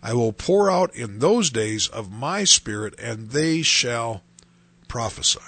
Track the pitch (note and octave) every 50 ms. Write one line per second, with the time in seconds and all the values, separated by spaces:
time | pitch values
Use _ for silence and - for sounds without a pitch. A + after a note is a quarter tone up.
0 | - A2 A#2 B2 A#2 A2+ G#2+ - - - F3+ G3+ G#3 G3 F#3 F3+ F#3 F3 - A2+
1 | A#2+ A2 G2+ G2+ B2 E3 A3 A#3+ A3 D#3 B2 A2+ G#2+ G#2+ A2 G#2+ G2+ - - A2+
2 | A2 F#2 F#2+ A2 B2+ D3 F3+ G3+ G3+ F#3 - - - - G#2 G#2 G#2+ G#2 - -
3 | - A2+ A2+ A2 A2 G#2+ A#2+ C#3+ D#3 E3 D#3+ E3 D#3 - - - - B2 A#2+ A#2
4 | A#2 A#2 E2 F#2 _ _ _ - - _ _ _ _ _ _ _ - _ - B2
5 | A#2 G#2+ - - - - - - -